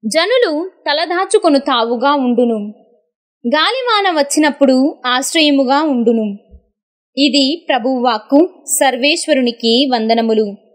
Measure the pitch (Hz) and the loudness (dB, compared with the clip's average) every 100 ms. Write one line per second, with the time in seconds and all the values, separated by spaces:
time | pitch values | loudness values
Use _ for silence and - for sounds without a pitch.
0 | 220 311 359 508 453 302 370 _ - 294 | -4 -2 0 0 0 -2 -6 _ -4 -4
1 | 330 349 381 427 339 277 285 247 226 240 | -2 -4 0 2 2 0 0 -2 -2 -2
2 | 269 285 254 240 240 220 208 208 _ _ | 0 0 0 0 0 -2 -6 -14 _ _
3 | _ _ _ _ 240 285 339 508 494 427 | _ _ _ _ -2 0 0 -2 -2 -2
4 | 392 320 285 - 302 - 269 262 277 - | 0 -2 -2 0 0 2 2 2 0 -2
5 | 254 247 269 339 302 277 254 277 311 254 | -4 -4 -2 0 2 2 2 0 0 0
6 | 226 226 214 202 _ - _ _ _ _ | 0 0 -2 -8 _ -20 _ _ _ _
7 | _ - 285 285 269 339 - 254 233 262 | _ -2 0 2 0 -2 -4 -2 -2 -2
8 | 247 214 - 277 359 - - - 277 240 | -2 -4 0 2 2 -4 -8 0 0 2
9 | 277 330 - 277 247 233 233 233 277 247 | 0 -2 0 0 0 -2 0 2 2 0
10 | 220 226 226 220 214 202 _ | 0 0 2 0 -2 -6 _